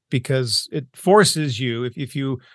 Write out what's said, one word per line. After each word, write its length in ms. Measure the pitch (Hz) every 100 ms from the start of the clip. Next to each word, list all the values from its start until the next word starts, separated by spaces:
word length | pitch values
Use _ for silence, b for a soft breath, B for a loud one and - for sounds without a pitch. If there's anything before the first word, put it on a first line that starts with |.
| _
because 600 | 135 - 131 123 107 -
it 140 | 156 127
forces 680 | - 180 208 180 160 151 113
you, 240 | 127 117
if, 140 | 123 110
if 180 | 127 139
you 240 | 135 131 b